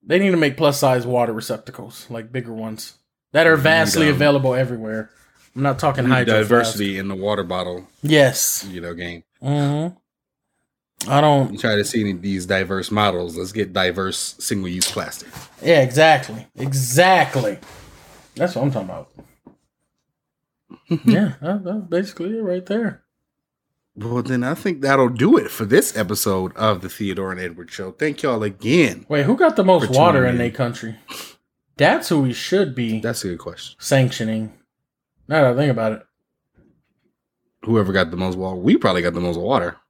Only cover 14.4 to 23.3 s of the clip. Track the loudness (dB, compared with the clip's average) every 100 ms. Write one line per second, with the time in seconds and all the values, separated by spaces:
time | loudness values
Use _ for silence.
14.4 | -6 -6 -4 -4 -4 -6 -10 -14 -18 -20
15.4 | -20 _ 2 4 4 4 6 6 0 -14
16.4 | -16 -8 -4 -2 0 4 6 4 2 -2
17.4 | -4 -6 -16 -20 -20 -20 -20 -20 _ -6
18.4 | -4 -2 -2 -2 -8 -12 -16 -20 -20 _
19.4 | -20 _ _ _ _ _ _ _ _ _
20.4 | _ _ _ -20 _ 0 4 4 2 -2
21.4 | -6 -4 -4 -8 -4 -4 -4 -8 -8 -4
22.4 | -4 -6 -4 -4 -4 -8 _ _ _